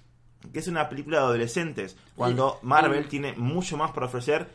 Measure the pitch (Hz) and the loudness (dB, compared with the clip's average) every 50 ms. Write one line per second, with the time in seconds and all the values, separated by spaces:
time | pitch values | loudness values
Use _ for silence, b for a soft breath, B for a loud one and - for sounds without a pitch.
0 | b b _ _ _ - _ _ - - - 156 156 185 175 160 151 - 131 135 | b b _ _ _ -20 _ _ -20 -10 -10 -8 -6 -4 -2 -2 -2 -2 -4 -8
1 | 151 147 160 151 135 127 120 117 117 117 - 180 170 165 139 113 98 92 - b | -6 0 2 4 4 4 4 2 2 0 0 -2 -2 -2 -4 -6 -8 -8 -10 b
2 | b b b - 123 123 123 123 131 139 - - - 123 139 151 156 143 139 143 | b b b -2 0 0 2 4 2 2 0 -2 0 4 6 6 6 6 2 0
3 | 147 143 147 143 143 139 110 - 120 127 151 180 180 - 160 143 156 160 - - | -2 -4 -6 -6 -6 -6 -4 -2 -2 0 0 0 -2 -4 -2 -2 -2 -2 -2 -4
4 | 127 123 123 123 120 147 147 160 175 - - | -6 -4 -4 -4 0 0 0 0 0 -6 -8